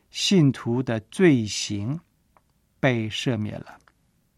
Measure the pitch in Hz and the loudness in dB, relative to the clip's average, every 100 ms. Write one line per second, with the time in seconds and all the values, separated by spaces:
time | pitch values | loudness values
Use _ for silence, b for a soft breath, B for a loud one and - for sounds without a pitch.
0 | _ - - 196 143 - 120 120 123 113 | _ -6 2 4 4 2 -2 -2 -2 -4
1 | - - 185 131 107 - - 104 104 156 | -6 2 4 4 2 -6 -6 -6 -6 -8
2 | - _ _ _ _ _ _ _ 139 120 | -12 _ _ _ _ _ _ _ 0 0
3 | 107 - 139 113 107 - - - _ _ | -2 -4 -4 -2 -4 -8 -14 -20 _ _
4 | _ _ _ | _ _ _